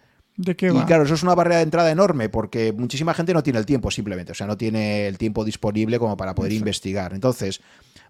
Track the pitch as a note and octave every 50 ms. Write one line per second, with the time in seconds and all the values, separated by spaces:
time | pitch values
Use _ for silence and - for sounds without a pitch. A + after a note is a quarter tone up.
0 | _ _ _ _ _ _ _ - F3 F#3 F3 - F#3 F#3 F3 - E3 E3 E3 D#3
1 | D3 C#3 E3 D#3 F3 F3+ F3 F3 E3+ E3+ E3+ E3+ E3 D#3 D#3+ E3+ E3+ D#3+ D#3 F3
2 | G3+ F#3 E3 C3 A2 G2+ - A2 G#2+ - - A#2 A2+ A2 G#2 A2 B2 A#2+ - C3
3 | D#3+ E3+ D#3 - E3 F#3 F3 D3+ B2+ D3 A#2+ A2 G#2+ F#2+ C#3 A#2+ G#2 G2+ - -
4 | G2+ G#2 F#2 F2+ F2 - E2 - G2+ G2+ G#2 F#2+ A#2 A2+ A2 A2 G#2+ G#2 G#2 G#2
5 | G2+ G2+ F#2+ - A2 A2 G#2 A2 G#2+ G#2+ G#2+ - - G#2+ G#2 G#2+ A2 A2 A#2+ A#2
6 | A#2+ A2 G2+ G2 F#2+ F#2+ F2+ - - G2+ G#2+ A2 G#2 G#2 G2 - - G2 F#2+ G2+
7 | F#2 F2 F#2+ G2 A2+ B2+ A#2+ - G#2+ F#2+ F#2+ - _ _ _ _ _ _ _ -
8 | -